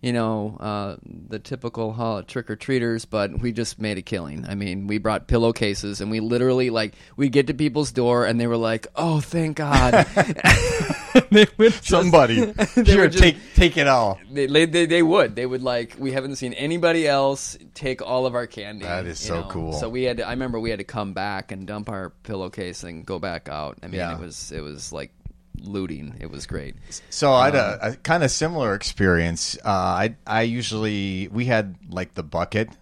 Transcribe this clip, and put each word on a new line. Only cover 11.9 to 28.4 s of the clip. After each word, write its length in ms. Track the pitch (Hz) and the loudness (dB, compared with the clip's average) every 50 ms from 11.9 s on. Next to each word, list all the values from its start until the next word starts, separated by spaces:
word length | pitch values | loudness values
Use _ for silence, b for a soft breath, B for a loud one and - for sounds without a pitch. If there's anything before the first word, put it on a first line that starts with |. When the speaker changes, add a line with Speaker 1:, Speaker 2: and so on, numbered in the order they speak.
| 180 175 190 180 165 165 139 - 226 226 240 | 4 4 6 8 8 8 8 8 6 4 2
Speaker 1:
<laughs> 0 | |
they 400 | 208 214 - 214 - - 247 233 | 2 2 0 -2 2 4 4 6
Speaker 2:
Here, 160 | - 190 202 | 8 8 8
Speaker 1:
would 120 | 185 156 160 | 8 6 8
just 120 | 185 196 | 8 8
Speaker 2:
take, 120 | 175 151 - - - - | 8 8 4 -8 0 4
take 220 | - 180 170 139 143 | 6 6 6 6 4
it 100 | 143 139 | 4 4
all. 320 | 135 127 113 101 98 - - 104 | 6 4 4 2 0 -4 -8 -10
Speaker 1:
They, 160 | 131 143 139 | -2 -2 0
they, 200 | 131 143 160 165 | 4 6 4 4
they, 180 | 165 151 170 170 | 4 4 2 2
they 160 | 160 165 170 170 | 4 4 4 4
would. 320 | 160 170 208 156 113 107 | 6 6 4 4 2 0
They 120 | 110 123 | -4 -6
would, 160 | 127 127 127 127 | -4 -4 -4 -2
like, 340 | 127 123 120 120 117 - - | -2 -2 -2 -4 -6 -10 -8
"We 140 | 135 135 127 | -6 -4 -4
haven't 240 | 135 131 139 139 | -4 -4 -6 -8
seen 160 | - 131 123 117 | -8 -8 -8 -6
anybody 560 | - 135 151 165 170 165 170 165 165 160 147 | -4 -4 -4 -2 0 2 2 2 2 2 2
else 480 | 143 139 139 139 139 139 - - - - - - _ | 2 2 2 0 0 -2 -8 -12 -14 -14 -20 -20 _
take 300 | - 151 135 127 - - | -8 -6 -6 -6 -6 -6
all 240 | 90 123 127 131 | -4 -2 -2 -2
of 80 | 131 120 | -2 -2
our 120 | 120 120 | -4 -6
candy," 380 | - - - 101 101 107 104 90 | -6 -10 -14 -12 -12 -12 -12 -8
Speaker 2:
That 220 | 87 87 92 90 | -6 -6 -6 -6
is 160 | 87 82 78 - | -8 -10 -10 -8
Speaker 1:
you 40 | - | -6
Speaker 2:
so 120 | 87 85 | -6 -6
Speaker 1:
know? 80 | 85 - | -6 -8
Speaker 2:
cool. 240 | 95 92 80 80 78 | -8 -8 -6 -6 -6
Speaker 1:
So 160 | 76 76 113 | -6 -6 -6
we 140 | 117 127 127 | -4 -4 -4
had 160 | 127 120 117 | -2 -4 -4
to, 80 | 110 | -6
I 40 | 90 120 | -6 -6
remember 280 | 127 131 127 120 113 | -6 -6 -6 -6 -4
we 80 | 110 113 | -4 -4
had 100 | 113 98 | -6 -6
to 60 | 98 | -8
come 300 | - - 113 104 98 92 | -10 -8 -8 -8 -6 -6
back 380 | 95 95 101 101 95 95 _ 101 | -6 -6 -6 -6 -8 -10 _ -12
and 140 | 95 95 | -12 -10
dump 220 | 92 104 107 104 - | -10 -10 -10 -10 -10
our 220 | 104 98 95 87 - _ _ | -8 -10 -10 -12 -14 _ _
pillowcase 640 | - 110 98 95 92 - - 98 90 87 - - | -10 -8 -8 -8 -8 -8 -10 -10 -10 -10 -12 -14
and 200 | 87 85 80 80 | -14 -14 -14 -10
go 120 | - 98 90 | -8 -8 -6
back 300 | 80 98 85 85 _ 73 | -6 -8 -8 -8 _ -10
out. 300 | 71 73 76 73 58 - - | -10 -8 -8 -8 -10 -12 -16
I 40 | |
mean, 80 | 87 92 | -10 -8
Speaker 2:
Yeah. 180 | 95 87 85 82 | -6 -6 -6 -6
Speaker 1:
it 60 | 82 | -10
was, 320 | 85 85 76 - - - 71 | -12 -14 -14 -14 -14 -12 -12
it 80 | 80 | -12
was 320 | 76 73 73 71 - - - | -12 -12 -14 -14 -14 -12 -12
like 180 | 76 71 - _ _ _ - - - _ _ _ - | -12 -12 -12 _ _ _ -18 -18 -18 _ _ _ -14
looting. 580 | - 92 101 98 95 87 78 71 73 73 - - | -12 -8 -6 -6 -6 -6 -8 -10 -12 -14 -14 -14
It 100 | - 80 | -14 -14
was 160 | - 71 73 | -14 -14 -12
great. 280 | - - 82 71 69 - - B B | -10 -10 -10 -10 -12 -14 -16 B B
Speaker 2:
S-, 100 | B B B B | B B B B
so 240 | - - 151 143 135 | -6 0 2 4 6
I 140 | 127 127 | 6 6
had 100 | 139 147 | 4 4
Speaker 1:
Um, 220 | 139 117 101 104 98 101 | 2 0 0 -2 -4 -4
Speaker 2:
a, 80 | 107 120 | -6 -6
a 40 | |
kinda 320 | - _ - 160 175 156 131 | -6 _ -2 0 2 2 0
similar 460 | - - | 0 -2